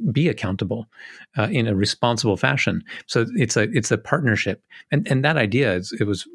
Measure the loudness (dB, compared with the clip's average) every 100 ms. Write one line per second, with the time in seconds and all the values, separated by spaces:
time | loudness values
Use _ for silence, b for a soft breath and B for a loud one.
0 | 0 2 0 0 -4 -2 -2 -4 -8 B
1 | B B B -2 0 0 0 2 0 0
2 | 0 0 0 0 0 2 0 -2 B B
3 | B -2 0 0 0 2 2 0 0 -2
4 | 0 0 2 0 0 -6 _ b b -2
5 | 2 2 2 2 2 2 2 0 -4 -4
6 | -2 -2 -4